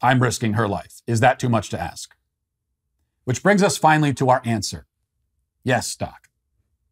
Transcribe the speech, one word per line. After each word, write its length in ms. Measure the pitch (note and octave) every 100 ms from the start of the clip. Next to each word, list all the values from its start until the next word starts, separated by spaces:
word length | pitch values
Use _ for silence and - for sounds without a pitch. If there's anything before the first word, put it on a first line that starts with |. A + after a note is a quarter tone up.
I'm 220 | B2 C3
risking 300 | B2 - A2+
her 140 | G#2 G#2+
life. 340 | F#2+ - - -
Is 140 | A2+
that 180 | B2+ C3
too 120 | B2+
much 200 | A2+ -
to 100 | G#2
ask?" 360 | E2+ - - _ _ _ _ _ _ _ _ _ _ _ -
Which 180 | B2
brings 180 | F#3 G3+
us 160 | G3 -
finally 340 | D#3+ D#3 D3 C3
to 140 | C3
our 120 | B2+
answer. 440 | A#2 A2+ - D#2+ - _ _ _ _ _ _ _
Yes, 320 | - B2 - -
Doc, 340 | E2+ - _ _ _ _ _ _ _